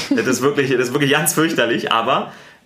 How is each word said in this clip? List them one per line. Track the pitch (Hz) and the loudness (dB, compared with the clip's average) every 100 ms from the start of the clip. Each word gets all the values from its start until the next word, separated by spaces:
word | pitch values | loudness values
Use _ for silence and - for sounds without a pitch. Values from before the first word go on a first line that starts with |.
| - | -2
Das | 262 202 | 0 0
ist | - | 0
wirklich, | 135 143 135 | 0 0 0
das | 123 120 | 0 0
ist | |
wirklich | 143 139 | 0 2
ganz | 147 165 | 2 2
fürchterlich, | - 160 - 117 110 - | 0 0 0 0 0 0
aber | 113 110 160 214 - - - | 0 0 -2 -2 -14 -20 -18